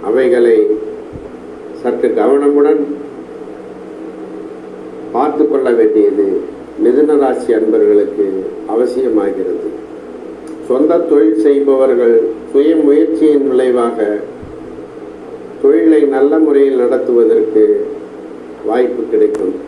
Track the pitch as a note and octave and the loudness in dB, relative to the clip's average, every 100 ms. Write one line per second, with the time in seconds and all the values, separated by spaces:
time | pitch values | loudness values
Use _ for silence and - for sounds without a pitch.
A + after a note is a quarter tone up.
0 | G2 B2 B2+ A#2+ A#2+ A2 G#2 G#2+ - - | 0 0 2 4 4 4 2 0 -4 -12
1 | - - - - - - - - B2 - | -14 -16 -16 -16 -18 -16 -16 -8 -6 -2
2 | B2 G#2+ A2 C#3+ C#3+ C#3+ D3 D3 C#3+ - | 0 2 2 2 2 2 4 2 0 -6
3 | - - - - - - - - - G#2+ | -12 -16 -16 -16 -16 -16 -16 -16 -16 -14
4 | D#4+ - G#2 - - - - - - - | -14 -14 -14 -14 -14 -14 -16 -16 -16 -14
5 | - - D3 C#3+ D3+ C3+ B2+ A#2 A2 G#2+ | -8 -2 -2 2 2 2 0 2 4 4
6 | G#2 G2 G2 F2+ - - - - A2 C3 | 2 2 0 0 -6 -14 -16 -2 2 4
7 | D3+ C#3+ C3 B2 - A2+ A2 G#2+ G#2 G#2 | 4 4 2 -2 0 0 2 2 4 4
8 | G2 - G2 F#2+ F#2 - G#2+ A2 B2 B2+ | 2 -2 -2 -2 -8 -10 -4 -2 0 0
9 | B2+ G#2+ G2 F#2+ F#2 - - - - - | 0 0 0 -2 -4 -4 -6 -10 -14 -16
10 | - - - - - - - B2+ D#3 E3+ | -16 -16 -16 -16 -16 -14 -2 0 2 2
11 | - D3 D#3 G#2+ C#3+ C#3 C#3 C3 C3 B2 | 2 4 4 4 2 2 2 2 4 4
12 | A#2 A2+ - - - C#3 D#3 D#3+ C#3+ D3 | 4 4 2 -4 -2 2 4 4 4 4
13 | D#3 - D#3 C#3+ C3+ B2+ B2+ B2 A#2+ A2 | 2 2 2 4 2 2 2 2 0 0
14 | G#2 G#2 - - - - - - - - | -2 -2 -6 -14 -16 -16 -16 -16 -16 -16
15 | - - - - - - C#3 D#3+ E3 D3+ | -16 -16 -16 -16 -16 -2 2 4 4 4
16 | C#3 C3+ C#3 D#3 D3+ C#3 C#3 B2+ B2 B2+ | 4 2 2 4 4 4 4 2 2 0
17 | - A#2+ A2 A2 G#2+ G#2+ G#2 G#2 G#2+ - | 2 2 4 4 2 2 4 2 -2 -8
18 | - - - - - - G#2+ A#2 B2 - | -14 -16 -16 -16 -16 -10 -4 0 0 -2
19 | A2 A2 G#2+ - G2 - | -2 0 0 0 -4 -4